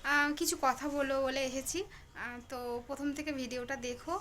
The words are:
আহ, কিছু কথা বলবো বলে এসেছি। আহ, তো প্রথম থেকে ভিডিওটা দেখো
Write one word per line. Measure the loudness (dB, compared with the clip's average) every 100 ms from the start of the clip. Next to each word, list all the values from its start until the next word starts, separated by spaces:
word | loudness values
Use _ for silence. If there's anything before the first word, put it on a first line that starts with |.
আহ, | 6 6 6
কিছু | 4 0 4
কথা | 2 2 0
বলবো | 0 2 2
বলে | 2 2 0
এসেছি। | -2 -2 -4
আহ, | -4 -8 -16 -10 -8 -8 -8
তো | -6 -4 -4 -4
প্রথম | -4 -2
থেকে | -2 -2
ভিডিওটা | -2 -2 -4 -4 -4
দেখো | -4 -6 -2 -4